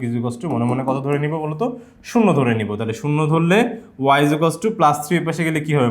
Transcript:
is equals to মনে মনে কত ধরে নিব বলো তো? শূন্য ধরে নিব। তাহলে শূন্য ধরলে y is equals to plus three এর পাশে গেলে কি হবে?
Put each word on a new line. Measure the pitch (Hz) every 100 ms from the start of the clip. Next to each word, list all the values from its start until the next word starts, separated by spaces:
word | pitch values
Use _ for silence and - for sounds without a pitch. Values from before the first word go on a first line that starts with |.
| 120
is | 120
equals | 120 117
to | 175
মনে | 117 120
মনে | 127 135
কত | 135 135
ধরে | 143
নিব | 147 160
বলো | 151 156
তো? | 247 247 - - -
শূন্য | 240 208 143
ধরে | 123 113
নিব। | 104 104
তাহলে | 113 -
শূন্য | 147 147 156
ধরলে | 160 165 196 247 - - - 135 139
y |
is | 147 151
equals | 165 160
to | 220 -
plus | 156 147
three | - 175
এর | 160
পাশে | 156 160
গেলে | 156 156
কি | 147
হবে? | 123